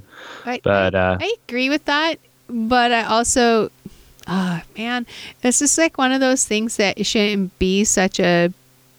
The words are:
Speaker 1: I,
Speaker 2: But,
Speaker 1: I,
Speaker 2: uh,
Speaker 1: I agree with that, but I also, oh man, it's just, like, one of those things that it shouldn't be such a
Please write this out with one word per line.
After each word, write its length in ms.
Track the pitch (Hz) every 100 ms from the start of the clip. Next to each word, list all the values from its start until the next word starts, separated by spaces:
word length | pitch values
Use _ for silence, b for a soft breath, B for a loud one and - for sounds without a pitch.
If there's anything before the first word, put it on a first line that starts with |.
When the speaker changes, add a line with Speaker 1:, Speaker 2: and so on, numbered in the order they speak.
| B B B B 240
Speaker 1:
I, 140 | 247
Speaker 2:
But, 320 | - 98 92
Speaker 1:
I, 40 | 95
Speaker 2:
uh, 200 | 92 90
Speaker 1:
I 140 | 370 466 -
agree 200 | 240 262
with 140 | 302 -
that, 300 | 285 330 302 _ _ -
but 440 | 240 220 247 240
I 100 | 233
also, 640 | 214 220 240 254 233 226 - - - - - - -
oh 320 | 185 185 170 - -
man, 300 | 226 247 240 B B B
it's 160 | 254 247
just, 160 | 285 -
like, 180 | 330 -
one 140 | 254
of 80 | 269
those 240 | 262 262
things 320 | - 214 226 -
that 220 | 196 -
it 60 |
shouldn't 540 | 196 226 208 202 185 -
be 260 | 185 196
such 340 | 214 - 190 -
a 320 | 180 175 175 - _ _ _